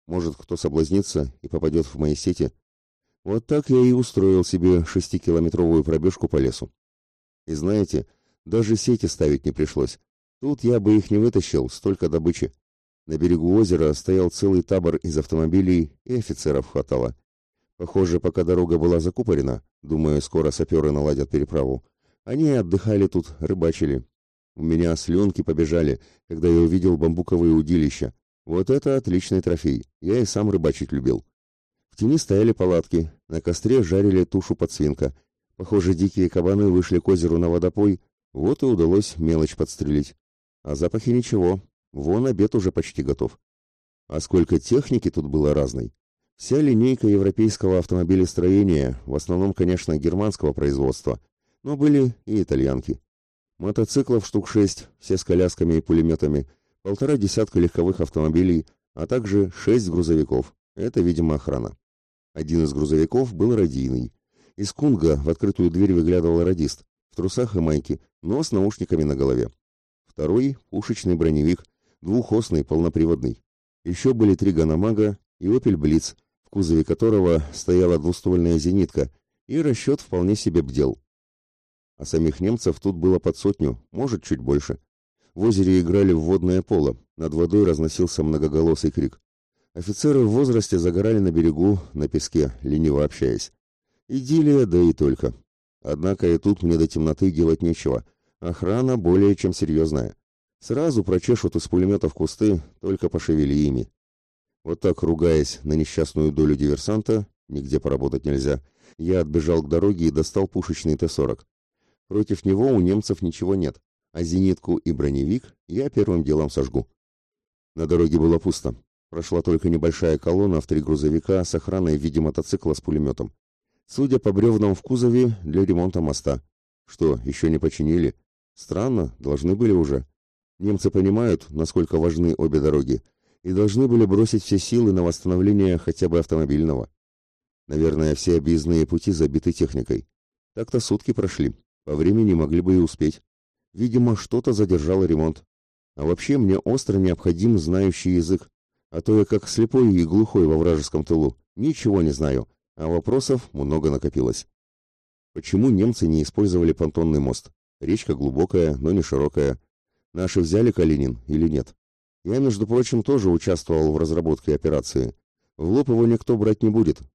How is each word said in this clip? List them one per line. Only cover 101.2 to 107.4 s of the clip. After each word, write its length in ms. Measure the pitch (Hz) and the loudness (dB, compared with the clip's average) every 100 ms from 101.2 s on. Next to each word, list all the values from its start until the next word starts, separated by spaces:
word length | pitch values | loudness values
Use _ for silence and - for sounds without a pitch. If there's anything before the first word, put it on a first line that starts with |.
| - 120 95 85 | 0 0 0 -4
из 120 | - | -2
пулемётов 460 | 90 92 101 82 | 0 2 2 -2
кусты, 480 | - 80 - 107 90 - _ | -4 -6 -2 0 0 -4 _
только 280 | 95 95 87 | -6 -4 -4
пошевели 460 | 80 - 78 71 | -4 -2 0 0
ими. 340 | 71 73 65 50 _ _ _ _ _ _ _ | 0 0 -2 -6 _ _ _ _ _ _ _
Вот 160 | - 85 | -10 -4
так, 220 | 92 85 | -2 0
ругаясь 580 | 80 82 85 80 69 - | -2 0 2 2 0 -4
на 120 | 73 | -4
несчастную 580 | 78 76 - 78 - 78 | -2 -2 -2 -4 -2 0
долю 240 | 71 76 71 | 2 2 2
диверсанта, 680 | 73 71 - 107 107 110 101 _ | 0 -2 -2 -4 -2 -2 -4 _